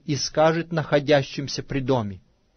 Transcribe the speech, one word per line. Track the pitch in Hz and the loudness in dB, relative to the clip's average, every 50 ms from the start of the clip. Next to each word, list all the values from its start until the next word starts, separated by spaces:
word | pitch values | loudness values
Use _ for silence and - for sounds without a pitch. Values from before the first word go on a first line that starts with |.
| - | -6
и | - 147 | -4 -4
скажет | 127 - - - - 156 160 160 165 165 165 | -4 -4 -4 0 2 2 2 2 0 -2 -4
находящимся | 170 160 143 - - 147 139 131 147 143 135 - - - 143 123 - - | -2 -4 -2 2 0 0 2 4 4 4 2 0 -6 -8 -8 -8 -6 -8
при | 127 - - 139 | -8 -6 -4 -4
доме: | 131 123 135 123 110 101 98 90 _ _ _ _ _ _ _ | 0 2 0 0 0 -2 -6 -12 _ _ _ _ _ _ _